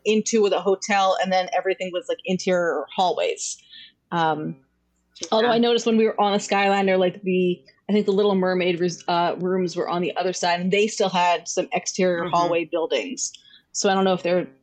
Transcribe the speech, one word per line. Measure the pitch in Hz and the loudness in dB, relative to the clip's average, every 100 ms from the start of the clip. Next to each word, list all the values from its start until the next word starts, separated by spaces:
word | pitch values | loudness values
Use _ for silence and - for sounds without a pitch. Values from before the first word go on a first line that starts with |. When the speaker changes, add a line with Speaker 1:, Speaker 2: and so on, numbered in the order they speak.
Speaker 1:
into | 208 214 214 226 202 | 0 0 2 2 2
the | 180 | 2
hotel | 185 196 - 202 190 185 | 0 -2 0 2 2 2
and | 190 | 0
then | 185 185 185 | 0 0 -2
everything | 190 180 185 | -2 -4 -6
was, | 175 - | -6 -6
like, | 165 | -6
interior | - 185 190 180 170 135 - | -4 -2 0 0 0 -2 -4
hallways. | - 180 160 87 - - - _ - - _ _ | 0 0 0 -2 -4 -8 -12 _ -20 -20 _ _
Um, | 175 160 147 160 135 _ _ _ _ _ - - | -2 0 -2 -6 -12 _ _ _ _ _ -16 -2
although | 220 240 | 0 2
Speaker 2:
Yeah. | |
Speaker 1:
I | 226 | 2
noticed | 240 233 233 | 2 2 2
when | 220 | 2
we | 220 | 2
were | - | 2
on | 202 | 0
the | 202 | 0
Skyliner, | - 196 196 196 196 190 | 0 0 2 2 2 2
like, | 180 170 | 2 -2
the, | 185 180 180 180 - _ - | -2 0 0 -2 -10 _ -2
I | |
think | 208 202 | 0 2
the | |
Little | 196 208 190 | 2 2 2
Mermaid | 185 185 175 170 | 2 2 0 0
res-, | 180 170 - | -2 -2 -2
uh, | 175 175 - | 0 0 -2
rooms | 180 185 180 175 | -2 -2 -2 -2
were | - | -4
on | 175 | -2
the | 175 - | -4 -2
other | 185 | -4
side, | 180 180 175 | -2 -2 0
and | 185 | 0
they | 202 214 | 0 0
still | - 190 | 0 0
had | 185 175 170 - | 2 2 0 -2
some | - 170 | -6 -4
exterior | 180 - - 185 170 | -4 -4 -2 0 0
Speaker 2:
Mm-hmm. | 175 | 0
Speaker 1:
hallway | 170 175 170 | 0 2 0
buildings. | 160 170 160 135 98 - - - _ - _ | -2 -2 -2 -2 -4 -8 -10 -12 _ -20 _
So | - 202 | -4 0
I | |
don't | 190 | 2
know | 190 | 2
if | 180 | 2
they're, | 175 180 - - | 0 0 -2 -10